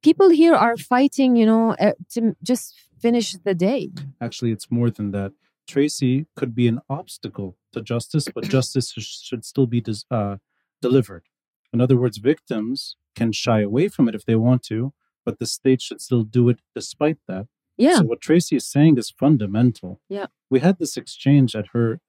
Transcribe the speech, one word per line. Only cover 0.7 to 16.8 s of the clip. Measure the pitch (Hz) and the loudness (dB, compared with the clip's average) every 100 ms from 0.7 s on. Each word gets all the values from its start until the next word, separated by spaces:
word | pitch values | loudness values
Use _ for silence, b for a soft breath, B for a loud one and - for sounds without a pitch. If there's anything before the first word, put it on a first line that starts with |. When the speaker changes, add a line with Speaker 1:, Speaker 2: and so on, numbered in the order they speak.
| 233 | -2
Speaker 1:
fighting, | - 247 277 - 262 240 | 0 2 2 2 2 4
you | 220 | 4
know, | 226 226 | 4 2
uh, | - 208 - - | 2 0 0 -8
to | 233 | -4
m-, | 226 - | -4 -4
just | - 254 - b b _ | -4 -4 -4 b b _
finish | 233 240 202 | -2 -2 -4
the | 190 202 | -6 -4
day. | 180 190 262 - - 139 - | -2 0 -2 -8 -12 -16 -10
Speaker 2:
Actually, | 117 - 120 | -10 -4 -4
it's | 107 - | -4 -4
more | 120 120 | -2 -2
than | 110 104 | -2 -6
that. | 98 98 _ _ _ - | -6 -8 _ _ _ -6
Tracy | 139 147 - 127 131 160 - | -2 -2 0 -2 -2 -4 -8
could | 123 113 | -8 0
be | 120 | 0
an | 117 _ | -2 _
obstacle | 143 185 - 101 - 98 - _ | -12 -10 -16 -14 -12 -12 -14 _
to | 120 | -14
justice, | 107 117 - 156 - | -6 -6 -4 -6 -4
but | - 202 | -8 -2
Speaker 1:
<clears throat> | 135 | -2
Speaker 2:
justice | 127 135 117 - | -2 -4 -6 -10
sh-, | 107 - - | -14 -16 -12
should | 120 - | -12 -8
still | - 123 | -2 0
be | 120 | -2
des-, | 113 104 - | -4 -12 -6
uh, | 120 101 98 _ _ _ _ | -4 -4 -8 _ _ _ _
delivered. | 123 131 107 87 _ _ _ _ _ | 0 2 0 -12 _ _ _ _ _
In | 117 | 0
other | 123 123 | 4 4
words, | 123 104 | 2 0
victims | 113 160 _ 110 110 135 - - _ - | -2 -2 _ -6 -6 -8 -10 -20 _ -4
can | 117 | -4
shy | 107 120 110 | -2 0 0
away | 104 120 202 | 0 -2 -2
from | - 117 | 0 0
it | 107 | 0
if | - | -2
they | 113 | 2
want | 117 127 | 2 0
to, | - 110 135 _ _ _ | -2 -6 -6 _ _ _
but | - - | -10 -8
the | 113 | -10
state | - 135 131 | -2 0 0
should | - - | -2 -14
still | - 123 | -4 -2
do | 107 123 120 | 0 2 2
it | 120 _ | 0 _
despite | - | -14